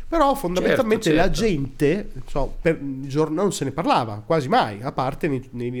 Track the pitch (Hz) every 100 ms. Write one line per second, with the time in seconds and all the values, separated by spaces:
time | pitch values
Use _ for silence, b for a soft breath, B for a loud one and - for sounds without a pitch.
0 | B 330 285 269 175 180 196 - 226 220
1 | 170 156 175 151 220 160 135 - 143 185
2 | - 131 120 147 135 - 165 156 139 131
3 | 135 139 156 156 202 170 135 135 202 226
4 | 113 107 - 165 131 233 156 101 123 -
5 | 131 - 175 135 - 120 120 123